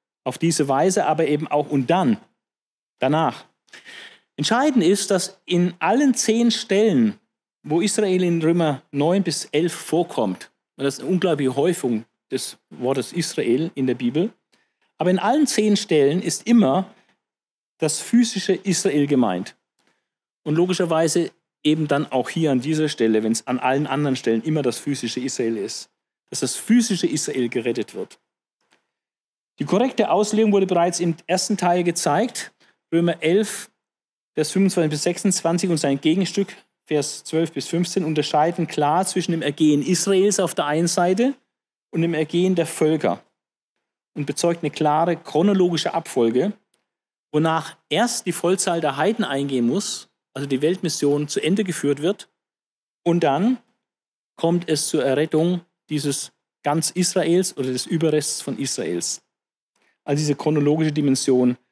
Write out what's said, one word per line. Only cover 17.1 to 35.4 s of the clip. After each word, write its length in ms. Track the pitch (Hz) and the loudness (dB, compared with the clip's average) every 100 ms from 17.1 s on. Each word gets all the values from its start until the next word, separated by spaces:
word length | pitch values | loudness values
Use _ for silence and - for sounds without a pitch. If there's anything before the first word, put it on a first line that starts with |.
| _ _ _ _ _ _ - | _ _ _ _ _ _ -4
das 220 | 156 - | -4 -4
physische 540 | - 233 233 196 - | 0 2 2 0 -2
Israel 520 | 180 196 175 196 147 143 | -2 0 0 0 2 2
gemeint. 500 | 135 113 90 101 - _ _ _ _ _ _ _ _ - | 2 2 0 -6 -14 _ _ _ _ _ _ _ _ -2
Und 100 | 156 | 0
logischerweise 720 | 185 180 175 160 165 175 160 - _ _ | 2 0 0 2 2 0 -2 -6 _ _
eben 260 | 151 156 151 | 0 0 0
dann 220 | 143 151 | 0 0
auch 180 | 131 120 | -2 -2
hier 220 | - 156 | -2 0
an 100 | 131 | 0
dieser 280 | 135 156 151 | 0 -2 -2
Stelle, 340 | - 113 110 | 0 2 2
wenn's 240 | 110 113 - | 0 -2 -4
an 120 | 123 | -4
allen 280 | 131 139 147 | 0 0 -2
anderen 300 | 139 147 127 | -2 -2 -2
Stellen 260 | - 113 | -2 -2
immer 200 | 156 156 | 0 -2
das 160 | 131 113 | -2 -4
physische 420 | - 135 117 127 | -6 -6 -6 -6
Israel 360 | 131 - 117 113 | -6 -4 -4 -4
ist, 340 | 101 - - _ _ _ _ | -6 -10 -16 _ _ _ _
dass 120 | - | -6
das 140 | 131 | -6
physische 520 | - - 240 226 185 175 | -4 2 2 2 0 -2
Israel 420 | 151 - 131 120 | -2 -4 -2 -2
gerettet 460 | 127 120 117 104 | -2 -2 -4 -6
wird. 240 | 101 92 - _ _ _ _ _ _ _ _ _ _ _ _ _ - | -8 -12 -14 _ _ _ _ _ _ _ _ _ _ _ _ _ -10
Die 40 | |
korrekte 460 | 147 190 262 - 214 | -2 0 0 0 2
Auslegung 420 | 175 208 214 220 | 2 2 2 2
wurde 140 | 202 190 | 4 2
bereits 320 | 175 175 175 | 2 2 0
im 160 | 170 156 - | -2 -4 -2
ersten 300 | 180 - 202 | -2 0 0
Teil 280 | 180 175 | 2 2
gezeigt. 680 | 175 170 160 151 233 - - _ _ _ - | 0 0 0 0 0 -4 -12 _ _ _ -4
Römer 300 | 165 170 160 | 0 0 0
elf, 480 | 156 190 214 - - _ _ _ _ _ _ | 2 2 0 -6 -14 _ _ _ _ _ _
Vers 160 | - 151 | -4 -2
fünfundzwanzig 400 | 190 196 185 156 | 2 2 2 0
bis 120 | 147 | 0
sechsundzwanzig 680 | 175 170 202 180 | -2 -2 -2 0